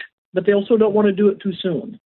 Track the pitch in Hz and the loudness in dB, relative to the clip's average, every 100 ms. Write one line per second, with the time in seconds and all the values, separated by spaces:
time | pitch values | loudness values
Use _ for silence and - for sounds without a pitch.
0 | - _ _ 180 185 202 202 226 214 208 | -20 _ _ -4 0 0 2 2 2 2
1 | 208 190 208 196 202 170 190 135 - - | 0 2 0 0 -6 -6 -6 -6 -8 -16